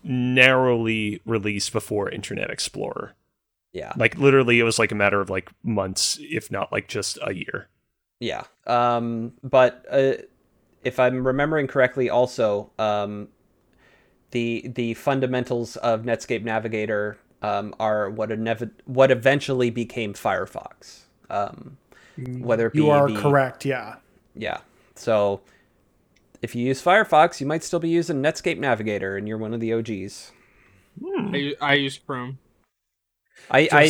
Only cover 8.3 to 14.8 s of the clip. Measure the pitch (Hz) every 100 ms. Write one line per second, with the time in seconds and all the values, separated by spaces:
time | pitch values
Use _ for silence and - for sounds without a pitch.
8.3 | 65 - _ - 120 120 120 117 117 117
9.3 | - 131 131 123 - - 139 135 - -
10.3 | _ _ _ _ _ 123 127 127 131 131
11.3 | 131 151 156 135 139 127 135 123 120 123
12.3 | - 110 101 - - 107 104 104 104 104
13.3 | _ _ _ _ _ _ _ _ _ _
14.3 | 123 117 117 131 123